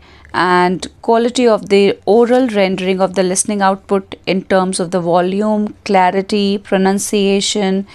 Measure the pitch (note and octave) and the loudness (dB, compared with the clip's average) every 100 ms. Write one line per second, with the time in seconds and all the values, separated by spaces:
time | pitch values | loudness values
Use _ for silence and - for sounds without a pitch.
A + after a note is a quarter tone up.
0 | - - - - F3 F3+ F3+ F3+ - - | -12 -20 -8 -2 2 4 2 -2 -8 -8
1 | - A#3 A#3 B3 A#3+ G#3 F#3+ G3+ G3+ - | -2 0 0 0 2 0 2 2 2 0
2 | - A3+ A#3 B3+ C4 G3+ F#3+ F#3 F#3 F#3 | 2 2 4 2 0 0 0 -2 -2 -2
3 | F#3 F#3 F#3 F#3 - G#3 F#3+ G3 - G3 | -2 0 -2 -2 -4 -2 0 -2 -2 -4
4 | G3 - - F#3 - F#3+ F#3 F#3+ F3 F#3 | -4 -8 -4 -4 0 0 0 -4 -4 -2
5 | E3+ F3 F3+ G3 G#3+ G#3+ G#3 - - F#3+ | 0 0 0 -2 -2 -2 -4 -6 -2 2
6 | F3+ F#3+ F#3+ G#3 G3+ G3+ - G3 F#3+ G3 | 2 0 -2 0 0 -2 -2 0 0 0
7 | - G#3+ G3 G3 G3 G#3+ F#3+ F#3+ G3 | -2 0 0 0 -2 -2 -2 -2 -6